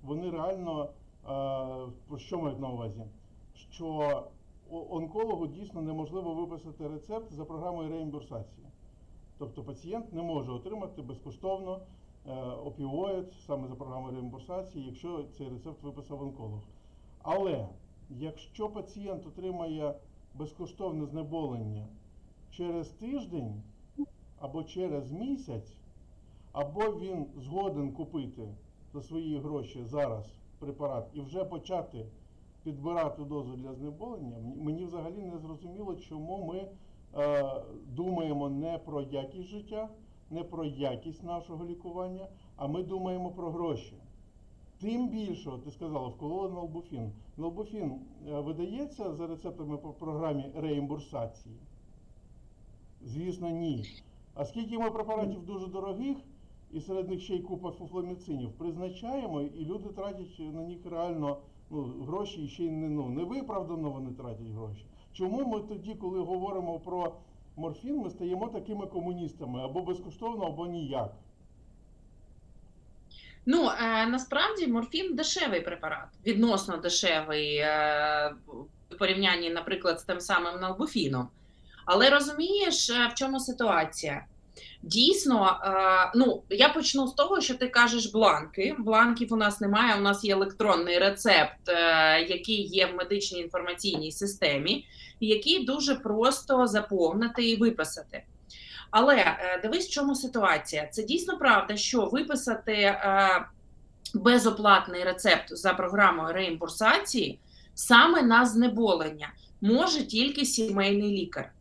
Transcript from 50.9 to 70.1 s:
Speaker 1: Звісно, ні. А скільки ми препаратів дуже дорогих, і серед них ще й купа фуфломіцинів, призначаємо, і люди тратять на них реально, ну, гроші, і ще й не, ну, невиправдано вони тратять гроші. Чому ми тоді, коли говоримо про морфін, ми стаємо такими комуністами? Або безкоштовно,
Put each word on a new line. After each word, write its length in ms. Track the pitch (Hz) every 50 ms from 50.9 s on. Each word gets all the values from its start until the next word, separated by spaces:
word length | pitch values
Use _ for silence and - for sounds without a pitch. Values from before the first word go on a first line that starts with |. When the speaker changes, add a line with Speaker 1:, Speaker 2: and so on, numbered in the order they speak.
| 147 147 - - - 135 117 113 110 - - 113 110 117 - - - - - - - - - - - - - - - - - - - - - - - - - - - - -
Speaker 1:
Звісно, 480 | 131 113 143 170 185 170 - 170 170
ні. 340 | 165 170 170 165 143 120 104 - - - - - - - - - -
А 100 | - 143
скільки 340 | 143 - 233 226 208 226 226
ми 120 | 226 220
препаратів 560 | 214 226 220 214 220 214 208 196 185 180 170
дуже 200 | 170 202 190 185
дорогих, 500 | 185 180 190 190 196 185 196 247 277 277 269 - - - - - - - - - - -
і 80 | 156
серед 300 | 151 - 190 190 185 170
них 120 | 185 180 -
ще 120 | - 196
й 40 | 180
купа 320 | - - 185 - 185 175
фуфломіцинів, 840 | - - - 143 175 185 175 180 180 175 - - 156 135 123 113 104
призначаємо, 880 | - 165 170 160 165 180 185 185 - - 226 262 277 247 214 160 147 143
і 220 | 147 143 165 156
люди 240 | 151 185 214 190 202
тратять 500 | - - 190 202 190 190 180 160 - -
на 220 | 160 151 151 165
них 180 | 165 175 180 175 - 175
реально, 460 | 165 165 170 175 170 160 151 143 143 143 - - - - - -
ну, 120 | 156 151 139
гроші, 600 | 120 127 131 135 131 160 196 208 - - 165 151
і 40 | 139
ще 160 | - - 175
й 60 | 165
не, 180 | 156 156 160 156
ну, 200 | 151 147 139 123
невиправдано 840 | 123 143 175 175 233 277 269 - 208 196 170 160 170 160 156 147
вони 220 | 135 131 131 127 113
тратять 360 | - 120 120 113 104 113 113 107
гроші. 320 | 107 110 107 104 104 - - - - - - -
Чому 340 | - 185 185 202 262 277
ми 140 | 247 220 214
тоді, 340 | 208 - 214 190 165 202 220
коли 260 | - 202 180 185 185
говоримо 600 | 180 160 185 185 185 196 190 190 175 170 170 156
про 340 | 143 180 175 180 175 165 165 - - - - - - - -
морфін, 420 | - 156 165 151 - - 254 294 294
ми 120 | 220 175
стаємо 380 | - - 180 175 180 185 214 226
такими 380 | 220 208 - - 214 202 202
комуністами? 720 | - - 180 170 180 180 175 170 151 - - 156 127 123 123
Або 220 | 131 131 135 175 185
безкоштовно, 640 | 170 185 180 185 190